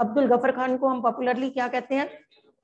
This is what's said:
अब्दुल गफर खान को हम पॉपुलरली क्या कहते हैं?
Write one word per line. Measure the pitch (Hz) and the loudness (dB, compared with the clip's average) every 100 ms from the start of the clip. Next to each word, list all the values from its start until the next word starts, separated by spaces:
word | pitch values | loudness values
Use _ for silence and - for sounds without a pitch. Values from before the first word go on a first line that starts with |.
अब्दुल | 220 220 262 | 0 2 4
गफर | 240 262 | 4 2
खान | 254 254 254 | 0 -2 0
को | 269 | 0
हम | 254 | 0
पॉपुलरली | 233 240 247 240 262 | 0 0 -2 -2 -2
क्या | 262 247 | -4 -4
कहते | 254 247 | -4 -2
हैं? | 269 294 - _ _ _ _ | -4 -4 -8 _ _ _ _